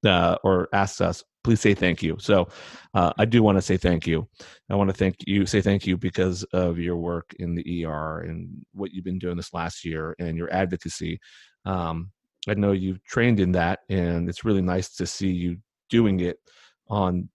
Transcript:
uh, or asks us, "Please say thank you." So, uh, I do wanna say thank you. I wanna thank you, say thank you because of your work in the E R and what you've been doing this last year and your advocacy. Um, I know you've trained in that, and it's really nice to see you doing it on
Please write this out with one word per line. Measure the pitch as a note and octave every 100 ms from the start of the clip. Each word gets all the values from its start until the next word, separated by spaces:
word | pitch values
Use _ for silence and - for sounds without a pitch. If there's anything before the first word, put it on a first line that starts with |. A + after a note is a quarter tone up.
uh, | G#2+ F2+ F2 E2+
or | - F#2 E2+
asks | G2 G2 -
us, | F2 E2+ - _
"Please | A#2+ A2+
say | G#2+
thank | G2+ F2+ E2
you." | E2 D#2+
So, | - G2+ E2+ - - - -
uh, | G2 F2 -
I |
do | A2 A#2
wanna | G#2+ F#2+
say | - F#2
thank | F2+ E2+ E2
you. | D#2+ - _ - - _
I |
wanna | G2 G2
thank | F#2 F#2+ F2+ -
you, | G2+ G2
say | G#2
thank | G2 G2 F#2
you | F2+
because | F2+ - F#2 F2+ G#2
of | F2+ F2+ E2+
your | E2+ E2+
work | E2+ E2+ - -
in | E2+
the | E2+ - F2
E |
R | D#2+ D2+ D#2 D#2+
and | E2 E2 F2 - -
what | F#2+ G2
you've | F2+
been | F#2 F#2
doing | F2+ F2
this | F2
last | F2 E2 -
year | E2 D#2+ D#2+ E2
and | E2+ E2
your | F2
advocacy. | F2+ F#2+ F2+ E2+ - E2 F#2 _ - _ _
Um, | - F#2 E2+ E2 F#2 _ _ _ -
I |
know | G#2 G2+
you've | G2 F#2 F#2
trained | _ - A#2+ A2
in | F2+
that, | F2+ E2+ F#2 _
and | G2 F2 E2+ F2
it's | F2 A2+
really | G2+
nice | F2+ F2+ F#2 -
to | F2
see | - G2
you | F2+ F2 F2 _ _ _
doing | A#2 A2+ F#2+
it | F2 - _ _ _ _ _
on | G#2 F#2 F2+ -